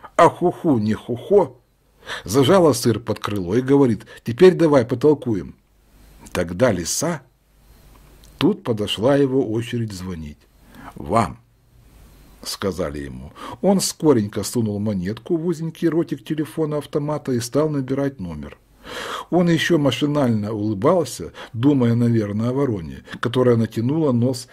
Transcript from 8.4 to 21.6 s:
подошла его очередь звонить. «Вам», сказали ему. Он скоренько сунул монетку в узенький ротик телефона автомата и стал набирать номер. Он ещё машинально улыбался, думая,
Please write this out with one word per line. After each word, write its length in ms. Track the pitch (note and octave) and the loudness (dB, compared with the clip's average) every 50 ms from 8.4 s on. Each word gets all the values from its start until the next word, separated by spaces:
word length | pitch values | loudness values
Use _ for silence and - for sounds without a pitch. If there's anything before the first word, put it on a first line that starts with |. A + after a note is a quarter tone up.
| - F3+ G#3 - - | 0 0 0 -2 -4
подошла 520 | B2 A2+ G#2 G#2 G2 - - G#2 C3+ C#3+ | -6 -4 -4 -4 -6 -4 -2 0 2 2
его 340 | C#3+ C#3+ C3 B2+ C3+ B2+ A2 | 2 2 2 0 0 -2 -2
очередь 420 | G#2+ A#2 A#2 - A#2+ A#2 A2+ G#2+ | -2 -6 -6 -6 -6 -6 -6 -8
звонить. 480 | G2 F2+ F#2 F#2+ F2+ D#2+ D2+ D2 D2 - _ _ _ _ _ - - - - - - | -8 -10 -10 -10 -10 -10 -12 -14 -16 -18 _ _ _ _ _ -20 -20 -20 -20 -18 -16
«Вам», 440 | - - D2 G2 A#2 G#2 D2 - - _ _ _ _ _ _ _ _ - _ - - - - - - - - - - - | -12 -6 0 0 0 0 0 -4 -10 _ _ _ _ _ _ _ _ -20 _ -20 -20 -20 -20 -20 -20 -20 -20 -20 -18 -14
сказали 560 | - - - G2+ G2 E2+ E2+ E2+ D2 C#2+ D2 | -12 -10 -6 -4 -4 -4 -4 -6 -6 -6 -8
ему. 320 | C#2+ C2+ B1+ C2 C2 D2 - - - - - - | -10 -12 -12 -14 -16 -18 -18 -16 -16 -14 -8 -2
Он 180 | - F#3 G3+ F3+ | 2 2 2 2
скоренько 640 | - - - - - D#3 C3+ A2+ G#2 G#2 - G#2 G2 | 2 -2 -4 0 4 4 4 4 2 0 -4 -6 -6
сунул 360 | - - B2 A2+ G#2+ G#2 G2+ | -4 -2 -2 -2 -2 -2 -2
монетку 580 | G#2 A2 G#2 F#2 E2+ G2 A2+ - - - F3 D#3+ | -2 -2 -2 -2 -4 -4 -6 -6 -4 -4 -2 -2
в 80 | D#3+ | -2
узенький 420 | F3+ E3 D3 E3 D#3+ D#3 - E3+ E3 | -2 -4 -4 -6 -8 -6 -4 -2 -2
ротик 340 | D3+ E3+ E3 - D3+ - - | 0 0 -2 -2 -6 -8 -6
телефона 540 | - D#3 D3+ D#3 - - D#3+ D#3+ D3 D3+ D3 | -6 -6 -4 -6 -6 -4 -4 -4 -4 -4 -6
автомата 540 | C#3+ - - D#3 C#3+ D3+ D3 C#3+ - C#3 | -6 -4 -4 -4 -4 -4 -4 -6 -4 -2
и 80 | B2+ A#2 | -2 -2
стал 300 | A#2 - - C#3+ D#3 D#3 | -2 -2 0 0 0 0
набирать 500 | D3 C#3 C3 B2+ C3+ C#3 C#3 C#3 C#3 - | 0 -2 -4 -4 -2 -2 -2 -4 -4 -6
номер. 380 | F#2 E2+ D#2+ D2+ C#2+ - - - _ _ _ _ - - - - - - - - - - | -10 -10 -10 -10 -12 -12 -14 -18 _ _ _ _ -18 -14 -12 -12 -10 -10 -10 -10 -6 -2
Он 200 | - F3 F3+ E3+ | 2 2 4 4
ещё 280 | E3 D#3+ - - F3 D#3 | 2 2 2 2 2 2
машинально 760 | C#3+ C3+ B2 - D3 D3 D3 D3 C3+ A#2+ A2+ G#2+ G#2 G#2 | 2 2 0 0 -2 -2 0 0 0 2 0 0 -2 -4
улыбался, 800 | A#2 G#2 G#2 G#2+ G#2+ F#2+ G#2+ D3+ F#3+ F3+ D3+ - - - E2+ D2+ - - - - - | -4 -4 -2 -2 -2 0 2 2 2 2 0 -2 -6 -10 -12 -12 -14 -16 -16 -12 -6
думая, 420 | A2 | 0